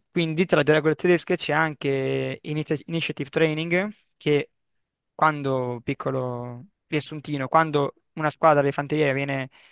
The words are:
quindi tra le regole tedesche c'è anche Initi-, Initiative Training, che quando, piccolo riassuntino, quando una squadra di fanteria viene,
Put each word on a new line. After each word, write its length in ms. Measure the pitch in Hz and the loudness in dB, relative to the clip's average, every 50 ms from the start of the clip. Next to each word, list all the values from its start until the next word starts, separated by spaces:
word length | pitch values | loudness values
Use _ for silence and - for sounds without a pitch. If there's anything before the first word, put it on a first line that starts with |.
| _ _ | _ _
quindi 360 | - 180 165 160 156 160 190 | -2 -2 -2 0 0 0 2
tra 160 | - 175 151 | 2 2 4
le 100 | 139 143 | 4 4
regole 220 | 151 156 143 156 151 | 4 4 4 2 0
tedesche 420 | - - 180 180 165 - - 180 | 2 4 4 4 2 2 0 -2
c'è 160 | - - - | -2 -2 0
anche 840 | 147 156 160 156 143 - - 139 135 135 131 135 135 135 131 131 135 - | 0 0 0 0 -2 -4 -2 -2 -2 0 0 -2 -2 -2 -2 -4 -6 -8
Initi-, 400 | - - 151 156 151 - 156 139 - | -8 -6 -6 -6 -4 -4 -4 -4 -4
Initiative 440 | - 165 165 156 - 151 - 151 - | -6 -6 -4 -4 -4 -6 -8 -8 -4
Training, 600 | - 165 160 156 156 156 165 170 170 180 196 214 - _ _ _ _ | 0 2 2 2 2 0 -2 -2 -2 -2 -2 -4 -8 _ _ _ _
che 340 | _ - 151 147 143 - - _ _ _ _ _ _ _ _ _ _ _ _ _ | _ 0 2 2 2 0 -4 _ _ _ _ _ _ _ _ _ _ _ _ _
quando, 680 | - 156 156 151 143 139 135 135 127 127 123 123 117 - | 0 0 0 0 0 -2 -2 -2 -2 -2 -4 -6 -6 -6
piccolo 840 | - 135 - - 139 131 131 127 127 123 120 123 123 120 123 185 - _ _ _ | -6 -6 -4 -4 -4 -4 -4 -4 -6 -6 -8 -10 -10 -12 -14 -18 -20 _ _ _
riassuntino, 640 | _ 160 147 - - 156 151 - 151 147 139 131 127 | _ -4 -4 -4 -6 -10 -12 -8 -6 -6 -6 -2 2
quando 460 | - 160 160 156 147 143 139 135 - _ _ _ _ | 2 2 2 2 2 0 0 -2 -4 _ _ _ _
una 160 | 160 156 151 | -4 -2 -2
squadra 320 | - - 165 160 151 147 | 0 4 4 6 6 6
di 100 | 139 143 | 4 2
fanteria 400 | - - 143 135 151 156 151 139 | 0 -2 -4 -2 0 0 2 0
viene, 380 | 131 139 139 139 139 135 131 131 _ _ _ _ | 0 -2 -2 -4 -4 -4 -6 -8 _ _ _ _